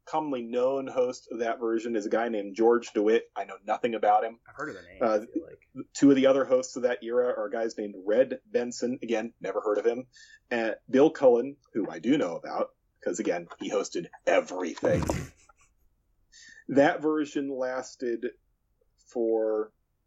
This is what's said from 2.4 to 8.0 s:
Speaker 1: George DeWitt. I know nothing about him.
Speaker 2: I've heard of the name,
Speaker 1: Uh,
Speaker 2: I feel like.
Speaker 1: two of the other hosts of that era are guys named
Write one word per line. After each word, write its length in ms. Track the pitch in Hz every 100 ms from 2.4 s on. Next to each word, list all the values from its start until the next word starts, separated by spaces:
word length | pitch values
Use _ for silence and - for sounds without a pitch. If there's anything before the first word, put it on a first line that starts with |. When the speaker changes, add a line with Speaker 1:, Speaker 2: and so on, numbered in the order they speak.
| 101
Speaker 1:
George 360 | 98 113 120 117
DeWitt. 300 | 110 104 117 -
I 100 | -
know 100 | 98 95
nothing 300 | 101 107 120
about 280 | 110 104 107
him. 160 | 113 117 -
Speaker 2:
I've 80 |
heard 140 | - 147
of 60 |
the 60 | 98
name, 160 | 87 95
Speaker 1:
Uh, 140 | 117 107
Speaker 2:
I 40 | 117
feel 100 | -
like. 400 | - - _ 131 -
Speaker 1:
two 160 | - 139
of 40 |
the 120 | 131 131
other 180 | 135
hosts 300 | 123 127 -
of 80 | 131
that 200 | 120 123
era 300 | 113 123 123
are 140 | 110 104
guys 260 | 117 113 113
named 180 | 104 98